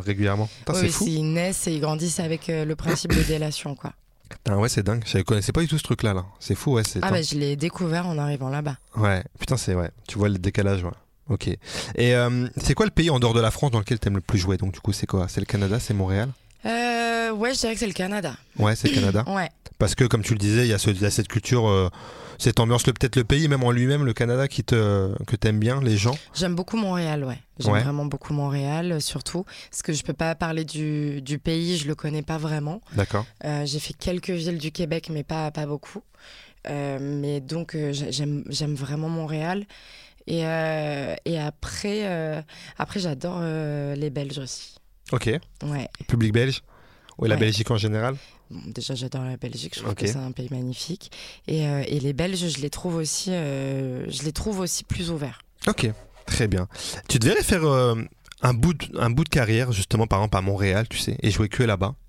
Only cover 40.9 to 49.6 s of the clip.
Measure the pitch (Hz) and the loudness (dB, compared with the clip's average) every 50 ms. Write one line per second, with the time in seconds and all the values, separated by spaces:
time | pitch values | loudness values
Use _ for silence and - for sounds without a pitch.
40.9 | 147 139 139 - 80 - - - 170 156 147 151 - _ - - - - - 208 | -4 -4 -4 -6 -6 -6 -4 -4 -2 -2 -2 -4 -6 _ -10 -10 -8 -6 -4 -4
41.9 | 202 214 208 196 180 165 160 156 156 156 156 - - - - - - - - - | -2 -2 -2 -2 -2 -4 -4 -4 -4 -6 -8 -12 -16 -20 -20 -14 -8 -6 -6 -4
42.9 | - 202 180 170 143 131 - 175 175 180 170 165 156 160 156 147 147 147 143 143 | -4 -4 -2 -2 -4 -4 -4 -6 -4 -4 -4 -2 -2 -2 -4 -4 -4 -4 -4 -4
43.9 | 143 143 147 151 127 147 143 139 139 143 135 123 - - - - - - - _ | -4 -4 -4 -4 -4 -4 -6 -6 -8 -8 -10 -10 -10 -12 -14 -16 -20 -20 -20 _
44.9 | - _ _ - 135 120 - 113 113 156 - - - - - 147 147 143 123 - | -20 _ _ -2 -2 0 2 0 0 -2 -4 -8 -14 -10 -6 -4 -4 -4 -4 -6
45.9 | - - - - - 120 110 110 104 117 120 135 131 - - - - - - - | -10 -10 -4 0 2 2 4 4 4 4 4 2 0 -4 -8 -14 -20 -20 -20 -20
46.9 | - - _ - - - 113 110 107 101 110 110 104 104 107 - 120 107 104 107 | -20 -20 _ -20 -8 -2 0 2 4 4 4 4 2 2 0 2 2 2 2 0
47.9 | 104 107 113 127 135 135 - - - - _ - - - - - 107 123 120 - | 0 0 0 -2 -2 -4 -10 -16 -20 -20 _ -16 -16 -14 -12 -10 -10 -8 -8 -6
48.9 | 135 117 127 127 - 131 127 127 127 120 - 123 117 117 | -6 -6 -6 -6 -6 -6 -6 -6 -6 -8 -8 -10 -10 -10